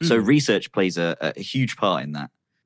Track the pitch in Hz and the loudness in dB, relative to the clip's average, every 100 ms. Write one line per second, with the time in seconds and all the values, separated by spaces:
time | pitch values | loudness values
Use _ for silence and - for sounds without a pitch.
0 | 165 117 104 147 139 98 - 104 92 85 | 2 2 4 4 4 0 0 -2 0 0
1 | 85 - 73 - 101 135 120 - 98 76 | -2 -2 -6 -6 -6 -2 -2 0 0 0
2 | - 73 - _ _ _ | -4 -10 -12 _ _ _